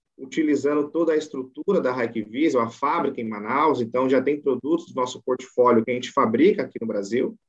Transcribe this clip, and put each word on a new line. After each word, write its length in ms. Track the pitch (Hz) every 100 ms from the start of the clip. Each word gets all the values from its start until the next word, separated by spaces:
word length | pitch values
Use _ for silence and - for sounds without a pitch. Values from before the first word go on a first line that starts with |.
| _ -
Utilizando 720 | 135 156 151 135 139 147 143
toda 220 | 165 165
a 40 | 156
estrutura 640 | 151 135 127 - 156 185
da 120 | 131
Hikvision, 720 | 127 117 113 104 120 160 131
a 80 | 113
fábrica 500 | - 143 170 135 -
em 80 | 113
Manaus, 520 | 107 104 135 156 127
então 280 | 117 127 131
já 120 | 131
tem 180 | 131 147
produtos 460 | 139 131 135 170 -
do 140 | 127
nosso 220 | 123 127
portfólio 640 | - 127 - - 120 117
que 60 | 113
a 40 |
gente 160 | 123 -
fabrica 520 | - 117 117 180 196
aqui 160 | - -
no 60 | 113
Brasil, 480 | 107 98 117 165 -